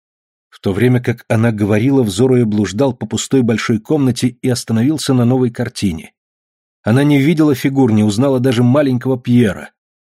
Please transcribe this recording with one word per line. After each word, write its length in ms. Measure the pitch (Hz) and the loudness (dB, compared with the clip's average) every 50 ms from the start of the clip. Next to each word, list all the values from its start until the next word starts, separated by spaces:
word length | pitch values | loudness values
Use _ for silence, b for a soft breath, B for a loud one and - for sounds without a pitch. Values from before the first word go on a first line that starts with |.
| _ _ _ _ _ _ _ _ _ _ | _ _ _ _ _ _ _ _ _ _
В 100 | - - | -20 -8
то 140 | - 104 95 | -6 -4 -2
время 260 | 95 113 123 127 123 | 0 2 2 2 0
как 240 | 123 - 113 - - - | 0 -2 -6 -6 -6 -4
она 220 | 117 110 113 120 | -2 0 0 0
говорила, 520 | 113 104 104 98 107 104 113 139 139 135 | 0 0 0 0 0 0 0 2 2 2
взор 320 | 123 104 90 95 127 131 127 | 0 0 0 0 2 2 2
её 100 | 123 120 | 2 2
блуждал 480 | 107 104 104 104 90 92 107 139 135 | 0 0 -2 -2 -2 -2 -2 -2 -2
по 140 | 120 - 120 | -2 -6 -8
пустой 340 | 107 - 107 - - - 135 | -8 -6 -8 -4 0 0 0
большой 380 | 123 113 117 107 - - 117 107 | 2 0 -2 -2 -2 -2 -2 -2
комнате 500 | - - 156 151 139 127 120 - - 127 - - | -2 -2 -2 0 0 -2 0 -2 -4 -4 -4 -4
и 80 | - 127 | -4 -4
остановился 640 | 120 117 - - 113 110 117 143 156 143 - - 131 | -4 -4 -4 -4 -2 0 0 0 -2 -2 -2 0 0
на 100 | 127 120 | 2 2
новой 260 | 117 131 131 127 120 | 2 2 0 0 -2
картине. 600 | 123 - 120 110 - - - 98 80 78 71 - _ _ _ _ _ _ _ _ _ _ _ _ _ _ | -4 -6 -8 -10 -6 -6 -4 -4 -4 -6 -10 -16 _ _ _ _ _ _ _ _ _ _ _ _ _ _
Она 220 | _ 107 113 135 143 | _ 0 2 2 4
не 140 | 147 147 139 | 4 2 2
видела 340 | 135 156 175 151 156 151 135 | 2 2 2 2 2 2 0
фигур, 360 | 123 - 143 135 135 135 117 | 0 -2 -2 0 2 2 2
не 140 | 107 107 107 | 2 2 2
узнала 340 | 107 98 107 135 143 135 127 | 0 0 0 0 0 0 0
даже 240 | 123 135 120 117 | 0 0 0 2
маленького 560 | 123 120 123 147 147 135 127 120 120 131 131 123 | 2 2 2 2 2 0 -2 -2 -2 -4 -4 -4
Пьера. 520 | - 127 120 120 117 101 85 - - - - _ _ _ _ _ _ _ | -2 2 2 4 2 2 0 -6 -12 -18 -20 _ _ _ _ _ _ _